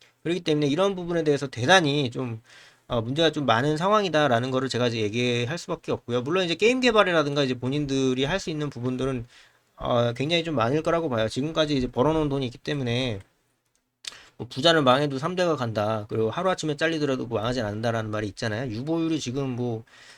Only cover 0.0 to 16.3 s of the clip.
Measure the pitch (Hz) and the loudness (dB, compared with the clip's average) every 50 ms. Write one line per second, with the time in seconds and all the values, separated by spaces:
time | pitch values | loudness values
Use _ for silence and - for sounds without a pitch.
0 | _ _ _ _ - 156 175 185 170 165 151 147 151 143 139 170 190 202 202 185 | _ _ _ _ -6 -4 -4 -2 0 0 2 2 2 2 2 2 2 2 0 -2
1 | 175 170 175 170 160 151 143 135 143 131 - 113 117 139 185 190 165 143 139 147 | -4 -2 -2 0 2 2 2 2 0 -6 -6 -2 4 6 6 6 6 4 2 0
2 | 139 120 123 135 131 120 113 113 - _ - - - - _ _ _ - 123 120 | 0 -2 -4 -6 -6 -6 -8 -10 -14 _ -20 -20 -20 -20 _ _ _ -4 -2 -2
3 | 110 120 135 156 165 156 147 151 143 123 113 113 135 151 156 156 175 196 214 214 | -2 -2 0 2 2 2 2 2 2 2 4 4 2 2 0 0 2 2 2 2
4 | 202 185 151 151 147 139 120 117 123 131 131 131 135 127 - 117 123 120 117 113 | 2 2 2 2 4 4 4 2 2 0 0 -2 -2 -2 0 0 0 0 0 0
5 | 107 104 104 120 123 127 120 120 120 117 160 175 - - 170 - - - 123 107 | -2 0 0 0 0 0 0 0 -2 -2 -4 -6 -6 -8 -8 -6 -4 -4 -6 -4
6 | - - 120 127 120 139 170 190 185 165 165 160 208 233 254 262 247 247 214 214 | -4 -4 -4 -2 -2 0 0 0 0 0 0 2 2 2 4 4 2 4 4 4
7 | 196 185 175 160 147 143 143 147 143 127 123 117 123 127 139 147 147 139 135 135 | 4 4 4 2 2 2 2 0 0 0 0 -2 -2 -2 -2 -2 -2 0 0 2
8 | 135 131 127 127 135 143 180 190 - 190 156 151 151 143 - 120 120 127 127 127 | 2 2 2 0 0 -2 -2 -4 -4 -6 -4 -4 -4 -6 -6 -6 -4 -4 -4 -2
9 | 131 135 131 123 117 - - - - _ _ _ _ _ _ - - 131 127 120 | -2 -4 -4 -6 -8 -12 -16 -20 -20 _ _ _ _ _ _ -8 -2 0 2 2
10 | 120 120 120 123 135 151 175 170 160 170 156 123 110 117 139 156 156 - 170 170 | 2 2 0 -2 -2 0 0 0 0 0 0 0 2 2 2 0 0 0 0 0
11 | 165 147 123 110 110 107 - 127 135 156 160 165 156 147 151 135 123 120 - 117 | 0 0 0 0 0 0 -2 -4 -4 -2 0 0 0 0 0 0 -2 0 0 2
12 | 127 151 160 160 151 147 139 139 135 120 117 - - - 151 143 131 120 117 123 | 2 2 2 2 0 0 0 -2 -4 -4 -8 -8 -8 -6 -4 -4 -2 -2 -2 -2
13 | 131 127 107 95 - _ _ _ _ _ _ _ _ _ _ _ _ _ _ _ | -2 -2 -4 -8 -10 _ _ _ _ _ _ _ _ _ _ _ _ _ _ _
14 | - - - - - - _ - 117 120 - 131 135 170 165 160 143 127 123 139 | -16 -16 -16 -16 -20 -20 _ -14 -14 -10 -6 0 2 4 4 6 6 6 4 4
15 | 147 147 135 131 139 170 185 180 180 170 156 127 127 113 104 110 104 107 110 107 | 2 0 -2 -4 -6 -4 -2 0 0 0 0 -2 -2 -2 -2 -2 0 0 -2 -4
16 | 107 - 113 113 110 110 | -4 -4 -2 -2 -2 -2